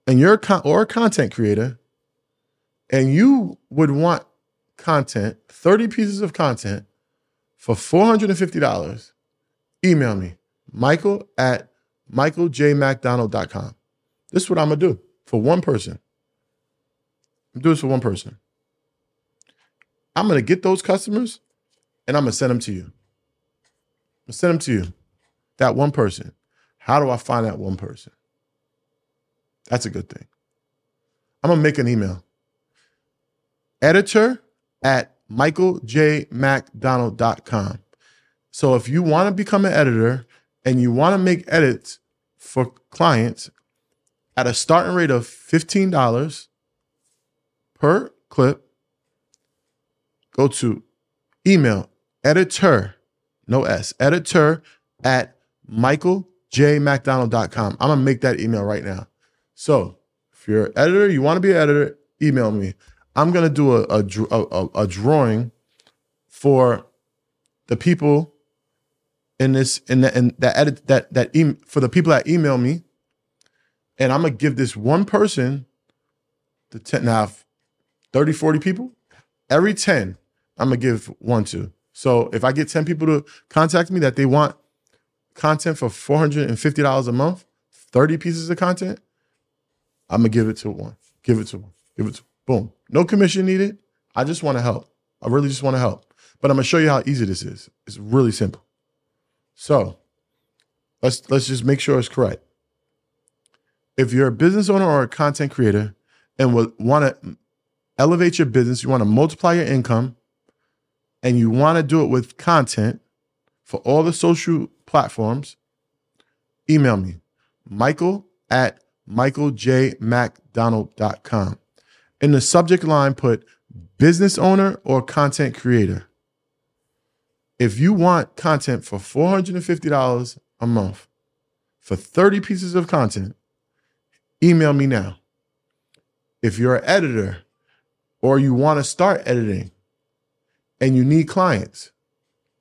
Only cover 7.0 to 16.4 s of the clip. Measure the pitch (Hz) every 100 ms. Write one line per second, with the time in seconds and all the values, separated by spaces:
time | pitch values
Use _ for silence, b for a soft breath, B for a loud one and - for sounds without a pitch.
7 | _ _ _ _ _ _ - 113 - 143
8 | 226 220 208 175 185 165 135 95 76 113
9 | - _ _ _ _ _ _ _ 185 160
10 | 123 98 92 - _ _ _ 104 131 165
11 | 202 202 - - 131 120 - _ _ _
12 | _ 127 151 160 170 120 147 139 135 131
13 | 127 123 110 104 90 101 104 - _ _
14 | _ _ _ 180 180 170 151 151 175 107
15 | _ _ _ 113 123 180 - 117 90 -
16 | _ _ _ _